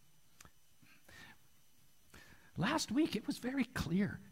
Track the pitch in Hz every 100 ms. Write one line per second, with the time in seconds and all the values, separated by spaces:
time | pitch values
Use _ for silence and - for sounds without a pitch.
0 | - - - - - - - - - -
1 | - - - - - - - - - -
2 | - - - - - - 202 320 - 233
3 | 330 208 - - 240 277 - - 151 175
4 | 208 - -